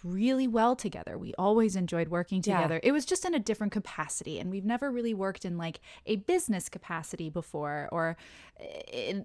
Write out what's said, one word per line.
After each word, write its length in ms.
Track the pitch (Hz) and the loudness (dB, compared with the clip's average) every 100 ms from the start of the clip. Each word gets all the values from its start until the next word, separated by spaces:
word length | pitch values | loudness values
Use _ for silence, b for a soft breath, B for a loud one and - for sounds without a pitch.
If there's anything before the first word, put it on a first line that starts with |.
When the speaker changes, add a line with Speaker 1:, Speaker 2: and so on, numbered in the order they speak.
| 175 | -4
Speaker 1:
really 420 | 185 240 262 262 | 2 4 4 2
well 260 | 220 233 226 | 4 4 2
together. 400 | 202 - - - | -2 -6 -8 -8
We 160 | - - | -6 0
always 380 | 196 220 220 185 | 4 6 6 4
enjoyed 320 | 175 170 160 | 0 0 0
working 340 | 175 170 185 175 | 0 0 0 4
Speaker 2:
Yeah. 100 | 185 | 4
Speaker 1:
together. 180 | 165 165 | 4 4
It 120 | 254 | 4
was 120 | 294 - | 4 2
just 200 | 359 370 | -2 0
in 80 | 302 | 0
a 40 | |
different 340 | 208 214 208 | 0 -2 -2
capacity, 680 | 208 - - - - - 147 | -2 -4 -6 -6 -6 -6 -6
and 100 | 180 | -6
we've 120 | 196 | -4
never 260 | 202 247 285 | -2 -2 -2
really 240 | 240 233 | -2 -2
worked 300 | 202 190 180 | -2 -2 -4
in, 140 | 185 170 | -6 -4
like, 240 | 165 - B B - | -6 -8 B B -2
a 100 | 214 | 0
business 540 | - 359 294 190 - | 2 2 2 0 -2
capacity 600 | - - 165 - - 160 | -10 -6 -6 -6 -6 -6
before, 600 | 165 - 151 147 147 - | -6 -6 -4 -4 -4 -2
or, 240 | 170 165 165 B B B - | 0 0 -2 B B B -18
eh, 580 | - - - 123 107 196 | -14 -14 -8 -6 -4 -4